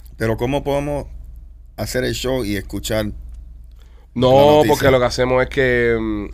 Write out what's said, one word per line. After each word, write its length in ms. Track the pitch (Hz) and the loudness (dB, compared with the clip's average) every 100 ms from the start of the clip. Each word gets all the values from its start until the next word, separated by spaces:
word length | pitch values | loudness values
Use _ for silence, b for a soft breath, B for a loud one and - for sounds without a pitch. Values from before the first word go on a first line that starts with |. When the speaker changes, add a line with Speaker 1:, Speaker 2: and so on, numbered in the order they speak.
| b - | b -6
Speaker 1:
Pero 180 | 110 110 | -4 -2
¿cómo 260 | 120 139 | -2 -2
podemos 440 | 139 143 143 143 139 - - - - - - - | -2 -4 -2 -6 -8 -14 -16 -18 -20 -20 -18 -10
hacer 260 | 107 127 | -6 -4
el 80 | 127 | -4
show 300 | 117 123 131 | -4 -4 -2
y 120 | 101 101 | -2 -4
escuchar 500 | - 101 - 110 107 - - - - - - - b b b | -6 -8 -4 -4 -4 -8 -14 -16 -18 -20 -20 -20 b b b
Speaker 2:
No, 160 | 120 127 | 0 4
Speaker 1:
la 60 | 135 147 151 | 6 8 6
noticia? 120 | 151 | 4
Speaker 2:
porque 160 | 147 143 | 4 4
lo 80 | 131 | 2
que 80 | 123 | 2
hacemos 360 | 123 127 127 | 0 0 2
es 60 | 127 | 0
que, 480 | 139 131 123 120 113 | 0 0 2 0 0
mm, 280 | 110 107 101 | -2 -6 -8